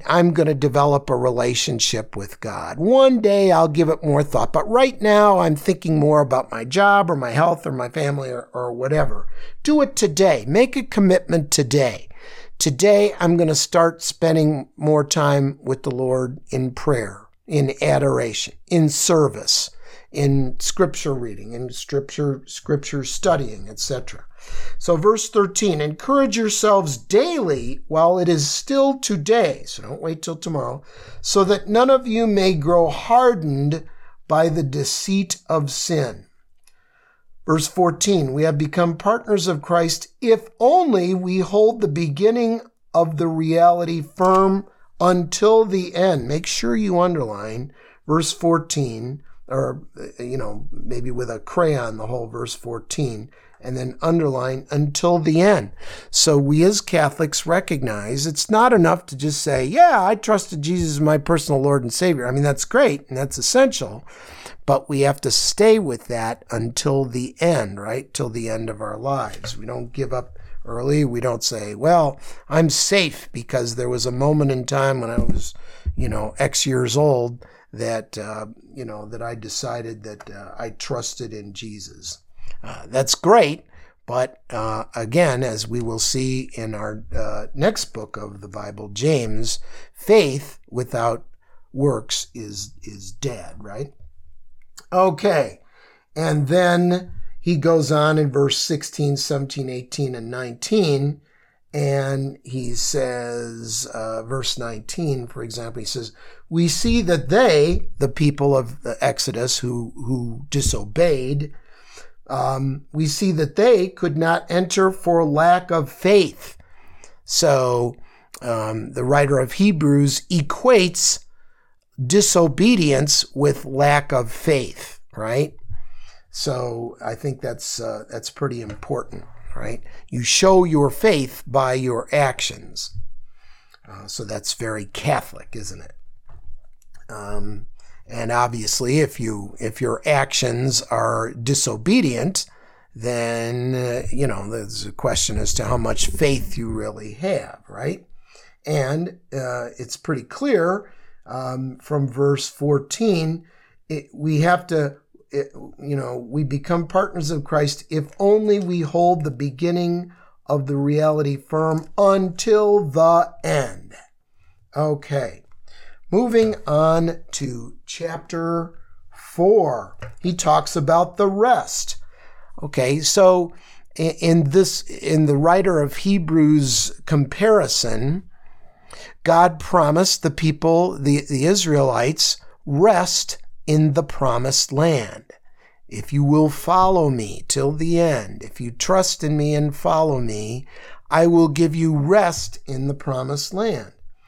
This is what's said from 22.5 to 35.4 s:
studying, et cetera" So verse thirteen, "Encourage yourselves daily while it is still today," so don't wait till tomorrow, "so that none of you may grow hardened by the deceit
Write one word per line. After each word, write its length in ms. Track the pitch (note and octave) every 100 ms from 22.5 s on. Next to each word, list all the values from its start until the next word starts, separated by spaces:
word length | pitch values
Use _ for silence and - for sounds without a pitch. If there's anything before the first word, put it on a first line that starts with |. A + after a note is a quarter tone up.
| - - D3 - C#3
studying, 640 | B2+ - F#3+ D#3 A#2 G2+ G2
et 100 | G#2
cetera" 460 | - B2 G#2+ - - - - - - -
So 200 | - E3
verse 320 | G3+ A3 -
thirteen, 500 | G#3+ G3 G3 G#3 D3+
"Encourage 580 | D3+ D#3 - C#4 C4 A3
yourselves 600 | G#3+ - G#3+ G3 D#3 A#2+
daily 840 | - G3+ E4+ D#4+ F3+ C3 A#2 C#3 -
while 320 | D#3 E3+ F#3
it 80 | F3
is 220 | D#3+ C#3+
still 500 | - - C4+ C#4 C4+
today," 640 | - F#3+ D3+ A#3 E3+ - -
so 180 | -
don't 180 | A2 -
wait 200 | E3 D#3
till 140 | E3+ D#3+
tomorrow, 480 | F3 D3 A#2+ C#3 - - - -
"so 240 | - G3+ F#3+
that 240 | G3+ G#3
none 200 | A3 C4
of 160 | C4 B3+
you 220 | A3 A3+
may 260 | G3+ F#3+
grow 360 | D#3+ D3 F3 D#3+
hardened 960 | D3 - A#3+ B3+ G3+ D#3 C#3 D3 D#3 - - - - -
by 220 | D#3 E3
the 140 | D#3
deceit 760 | C#3 C#3+ C3+ - - G3 F#3 -